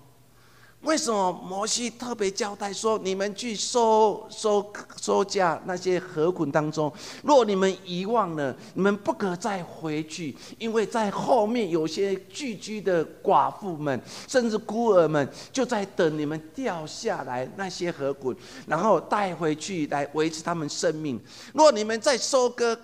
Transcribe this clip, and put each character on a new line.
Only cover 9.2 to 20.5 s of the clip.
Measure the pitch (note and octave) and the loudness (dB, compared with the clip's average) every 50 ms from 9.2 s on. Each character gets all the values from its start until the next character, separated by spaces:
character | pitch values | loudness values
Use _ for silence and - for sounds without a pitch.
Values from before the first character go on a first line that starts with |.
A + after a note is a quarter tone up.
| G#3+ F#3+ F3 | -2 -2 -2
再 | F3 - A3+ G3+ F#3+ E3+ | -2 -4 -4 -4 -4 -6
回 | - - - D#3+ D#3+ D3+ D3+ D#3+ | -10 -12 -8 -6 -4 -4 -4 -4
去， | D#3 - - E3+ C#3+ A2+ - - - - - | -6 -8 -8 -8 -8 -10 -12 -14 -18 -12 -8
因 | G#3 A3+ G#3+ | -6 -2 0
为 | A3+ G#3 | 0 0
在 | F#3+ - A#3 A3 G3+ | 0 0 -2 -2 -2
后 | F#3+ - G3 C4+ C#4 A#3+ G#3 | -2 -2 0 2 4 4 4
面 | G#3+ A#3+ B3 A3 E3+ | 2 2 0 -2 0
有 | E3 E3 D#3 | 0 0 0
些 | D#3+ - F#3 G3 G3 F#3+ F#3+ F#3+ - - | 0 -2 -2 -2 -2 -2 -4 -8 -12 -12
寄 | - D4+ B3+ G#3+ | -10 -8 -8 -8
居 | E3 - F#3 G#3+ G#3+ | -8 -10 -10 -8 -4
的 | E3+ F#3+ F3+ E3 D3+ - - - - | -2 0 2 2 0 -2 -6 -6 0
寡 | - F3+ D3+ C3 C3+ E3+ - | 4 4 4 4 2 0 -6
妇 | - G3 E3+ | -8 -8 -6
们， | D3 D3+ C#3+ C3+ A#2+ - - - - - | -4 -2 -2 -2 -2 -4 -10 -16 -16 -8
甚 | - - C4 A#3 A#3 | 0 0 2 2 2
至 | G#3+ | 0
孤 | G#3+ - - G#3 A3+ A#3+ | -2 -4 -2 -2 0 2
儿 | A3+ G3+ F3+ E3 | 6 6 6 6
们， | D3+ D#3 D3 C#3 - - - - - - | 6 4 2 0 -2 -4 -14 -14 -8 -2
就 | C4+ B3 | -2 -2
在 | A#3+ B3 G#3 G3 | 0 0 -2 -4
等 | G3 - - F#3 D#3 D3+ D#3 | -4 0 2 2 2 2 0
你 | D3+ | -4
们 | C#3+ D#3 D#3+ D#3 - - | -4 -4 -6 -8 -12 -10
掉 | - C4+ A#3 F3+ E3 D#3 | -6 -6 -4 -4 -6 -8
下 | D3+ - - - A3+ F#3 D3+ C#3+ | -10 -10 -6 -4 -4 -4 -4 -4
来 | C3+ B2 B2 C3 C#3 - - | -6 -4 -4 -6 -6 -6 -8
那 | G3 F#3 | -8 -6
些 | F3 - F3+ F3 E3 | -6 -4 -4 -4 -4
禾 | - C#3 C#3 C#3 | -2 -2 -2 -2
捆， | - - B2+ A2+ - - - - - - | -2 -4 -4 -4 -4 -8 -18 -18 -12 -6
然 | - - D#3+ | -2 -2 2
后 | F#3 A3 G3 D#3+ | 4 4 4 4
带 | - - B3 G#3 G3+ F#3+ E3+ | 4 0 -2 0 0 -2 -2
回 | D3+ E3+ D#3 D#3 | -2 -2 -2 -2
去 | D3+ - - G3 E3+ D3 C#3 | -2 -4 -6 -4 -4 -4 -2
来 | C#3+ C#3+ C#3+ - - | -2 -2 -2 -2 0
维 | D#3 D#3 E3 | 0 0 0
持 | D#3+ - - | 0 -4 -4
他 | E3+ | -4